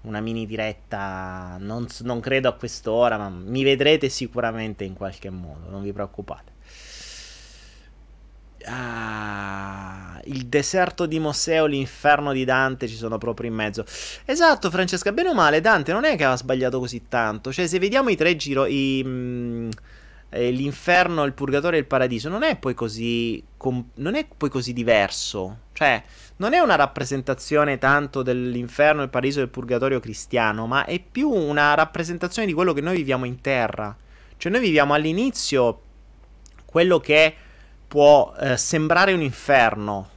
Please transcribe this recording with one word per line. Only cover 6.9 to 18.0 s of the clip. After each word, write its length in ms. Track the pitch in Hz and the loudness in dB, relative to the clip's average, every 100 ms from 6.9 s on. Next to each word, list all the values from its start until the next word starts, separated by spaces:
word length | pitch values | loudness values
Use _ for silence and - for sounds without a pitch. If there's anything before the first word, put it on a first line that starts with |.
| - - - - - - - - - - - - - - - - - | -18 -18 -18 -20 -20 -20 -20 -20 -20 -20 -20 -20 -20 -20 -20 -20 -20
Ah, 1600 | - 127 123 117 110 107 107 101 98 98 98 98 95 95 90 87 | -12 -10 -10 -10 -10 -8 -8 -8 -8 -8 -10 -12 -12 -14 -16 -16
il 220 | - 135 123 | -10 -10 -2
deserto 600 | 143 139 190 180 - 170 | 0 2 0 0 -2 -2
di 120 | 160 | -2
Mosè 440 | 156 143 - 160 | -2 -2 0 2
o 40 | 156 | 2
l'inferno 640 | 139 131 - 147 147 143 | 0 -4 0 4 4 2
di 120 | 131 | -2
Dante 420 | 131 131 131 123 120 | 2 2 2 -2 -8
ci 60 | |
sono 240 | 113 113 110 | -8 -6 -4
proprio 300 | 117 110 120 | -6 -6 -6
in 80 | 113 | -4
mezzo. 280 | 107 107 104 - - - | -4 -4 -10 -10 -12 -12
Esatto, 460 | - 302 330 262 190 | -6 4 4 4 0
Francesca, 420 | 180 185 180 202 | -2 -2 -2 -2
bene 180 | 220 359 | 0 0
o 40 | |
male, 260 | 180 156 156 | 4 4 6
Dante 320 | 202 202 143 | 4 2 2
non 120 | 190 | 0
è 60 | 311 | 0
che 140 | 202 | 2
aveva 120 | 139 127 | 2 0
sbagliato 420 | 131 131 127 127 | -2 -2 0 -2
così 300 | 123 120 - | -6 -10 -4
tanto. 440 | 123 113 107 131 | -2 -2 -4 -8
Cioè, 140 | 131 175 | -4 -2
se 120 | 180 | 0
vediamo 320 | 196 254 | 0 2